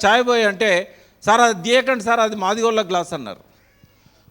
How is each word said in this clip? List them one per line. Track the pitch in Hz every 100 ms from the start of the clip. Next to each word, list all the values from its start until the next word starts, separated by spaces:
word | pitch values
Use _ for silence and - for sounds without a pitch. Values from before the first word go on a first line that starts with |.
చాయ్ | 202 233 247
పోయి" | 240
అంటే, | 208 185 220 180 202 - _ _ -
"సార్, | 226
అది | 240 202
తీయకండి | 196 254 247 247
సార్, | 208 233
అది | 220 214
మాదిగోళ్ళ | 190 220 226 220 185
గ్లాస్" | 180 165
అన్నారు. | 160 110 - _ _ _ _ _ _ _ _ _